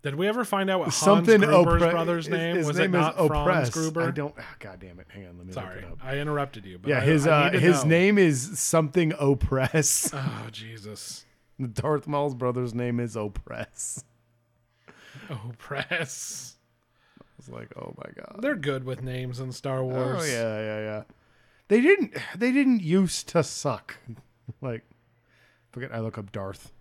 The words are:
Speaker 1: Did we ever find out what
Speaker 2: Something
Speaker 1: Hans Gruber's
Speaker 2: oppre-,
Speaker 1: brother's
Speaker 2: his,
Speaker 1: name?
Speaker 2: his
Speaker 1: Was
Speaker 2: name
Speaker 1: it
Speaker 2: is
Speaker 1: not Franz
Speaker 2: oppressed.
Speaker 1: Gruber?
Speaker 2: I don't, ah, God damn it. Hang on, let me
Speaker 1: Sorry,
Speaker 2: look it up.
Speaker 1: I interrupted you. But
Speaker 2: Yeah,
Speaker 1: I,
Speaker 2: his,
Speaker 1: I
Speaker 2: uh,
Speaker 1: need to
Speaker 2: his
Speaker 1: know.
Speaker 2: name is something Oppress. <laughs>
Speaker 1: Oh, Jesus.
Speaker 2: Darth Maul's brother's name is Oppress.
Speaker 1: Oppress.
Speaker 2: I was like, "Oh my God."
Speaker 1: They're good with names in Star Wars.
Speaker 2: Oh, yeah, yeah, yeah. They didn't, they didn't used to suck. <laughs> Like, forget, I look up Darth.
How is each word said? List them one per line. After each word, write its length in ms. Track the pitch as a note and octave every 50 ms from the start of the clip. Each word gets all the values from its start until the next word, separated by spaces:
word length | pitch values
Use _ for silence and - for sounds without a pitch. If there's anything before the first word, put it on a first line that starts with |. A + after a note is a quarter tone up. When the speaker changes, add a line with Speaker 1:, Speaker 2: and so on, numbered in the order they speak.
Speaker 1:
Did 140 | _ D3 C#3
we 120 | D3 F3+ G#3
ever 160 | G#3+ B3 A#3+
find 260 | - - G3 F#3+ F#3+
out 120 | F#3+ F#3
what 100 | D#3+ - C3
Speaker 2:
Something 480 | - - G3 G3+ G#3 E3+ A3 A3 G#3
Speaker 1:
Hans 120 | G3 D3+ D3+ F3+ F3
Gruber's 180 | E3 E3+ E3+
Speaker 2:
oppre-, 100 | E3+ E3
Speaker 1:
brother's 340 | F3 E3+ E3 E3 E3+ E3 D#3+
Speaker 2:
his, 80 | D3 E3+
Speaker 1:
name? 200 | E3 E3 E3 E3+ F3+
Speaker 2:
his 100 | D#3+ D3
Speaker 1:
Was 100 | D3 F3+
Speaker 2:
name 160 | - F#3 F3+
Speaker 1:
it 40 | F3
Speaker 2:
is 40 | D#3
Speaker 1:
not 120 | D#3 D#3
Franz 160 | - F3 D3+
Speaker 2:
oppressed. 400 | D#3 D3 D3 E3+ F#3 E3+ C3+ B2
Speaker 1:
Gruber? 300 | - E3 D#3+ D#3+ D#3 E3+
Speaker 2:
I 100 | E3 D#3+
don't, 240 | - D3+ C#3+ C#3+ - -
ah, 180 | - - - -
God 200 | - G#2 F#2 F2+
damn 180 | F#2+ F#2 F2 F2+
it. 80 | - _
Hang 180 | - G2 G2 F2+
on, 100 | F2 F2
let 100 | F2 F#2
me 60 | F#2
Speaker 1:
Sorry, 220 | - A2 F#2 F#2 -
Speaker 2:
look 40 | F2
it 60 | F2 E2+
up. 60 | - -
Speaker 1:
I 140 | C3 C3+ C#3+
interrupted 480 | D3 D3+ D3+ D3 C#3+ C#3 - A2+ G2
you. 120 | F#2+ F2+ F2+
But 120 | F#2 C3+
Speaker 2:
Yeah, 80 | D3 B2+
Speaker 1:
I, 40 |
Speaker 2:
his, 240 | A2 C#3 D#3+ D3+ C#3
Speaker 1:
I 60 | E3
Speaker 2:
uh, 120 | D#3+ D3 D3
Speaker 1:
need 60 | C#3 -
to 60 | B2
Speaker 2:
his 220 | C3 F3 F3 E3+ D#3
Speaker 1:
know. 40 | D3+
Speaker 2:
name 280 | E3 E3+ F3+ G3 G#3+ G3+
is 420 | F#3+ E3 D3 B2+ B2 F#3 G#3 -
something 540 | - - - E3 D#3 D3 - F3+ E3+ D#3 D#3 -
Oppress. 960 | D3 C#3 C#3 C3+ - - C#3 C3 C3 B2+ - D#3+ D3 - - - - - -
<laughs> 0 |
Speaker 1:
Oh, 340 | C#3+ C3+ C3 A#2+ G#2+ A2 A2+
Jesus. 760 | A2 A2 A2 A2+ A2+ A2 G2+ G#2 G#2 - - - - - - _ _ _ _ _ _ _ C3 B2
Speaker 2:
Darth 340 | G#2+ - - D3 D3+ C#3+ - -
Maul's 280 | D3 D3 C#3+ D3 C3+
brother's 380 | B2 B2+ B2 B2 B2 B2 B2 A2
name 260 | A#2+ B2 B2 A#2+ A#2+
is 160 | A#2+ A#2 G#2+
Oppress. 880 | A2+ G#2+ G#2 G2 - - - A#2 A#2 A2 - _ - - - - - - _ _ _ _ _ _ _ _ _ _ _ _ _ _ _ _ - - _ - - - C#3+ - -
Speaker 1:
Oppress. 1300 | D3 A2+ G2+ A#2+ A#2+ - - - C#3+ C#3 C#3 - F3+ E3+ D#3+ C3+ - - - - - - - - - _ _ _ _ _ _ _ _ _ _ _ _ _
Speaker 2:
I 20 | - _ _ -
was 120 | - -
like, 220 | - A#1 A1+ - - -
"Oh 160 | - G1+ G1+ -
my 120 | - G1+ -
God." 260 | - - - - -
Speaker 1:
They're 140 | A3+ C#4 D4
good 280 | G3+ C#3 C#3+ C#3 C3 B2+
with 180 | B2+ B2+ B2+
names 380 | C3 B2+ B2+ B2+ B2+ B2+ B2 A#2+
in 120 | C3 B2+ B2
Star 300 | - - C#3 C3 C3 C3
Wars. 360 | B2+ B2+ C3 B2+ B2 B2 -
Speaker 2:
Oh, 40 | -
yeah, 340 | D3+ B2+ A#2 A#2 A2+ G#2+ G#2+
yeah, 200 | A2 G#2+ G#2+ G#2+
yeah. 220 | G#2+ G#2+ G#2+ G#2+ G#2+ _ - _ _ _ _ _ _ _ _ _ _ _
They 100 | G3+ A#3
didn't, 320 | B3 D#4+ G4+ G4 D4+ - - C#3+ - - -
they 160 | F3+ A3+ B3
didn't 300 | B3+ C#4+ C#4+ C4+ B3+ A3+
used 480 | F3+ D3+ E3+ F#3+ G3 F3 - - - -
to 140 | - E3+ C#3+
suck. 540 | - - - - D3 A#2+ G2+ - - - -
<laughs> 60 | _ - A#2 - - _ _ _ _ - A#2 _
Like, 220 | - C3 A#2 A2 _ _ _ _ _ _ _ _ _ _ _ _ _ _ _ _ _ _
forget, 220 | - B2+ A#2+ - A2+
I 60 | A2+
look 160 | A2 A2+ G#2 -
up 160 | G#2 G2 -
Darth. 400 | G#2 G2 F#2+ G2 - - - - _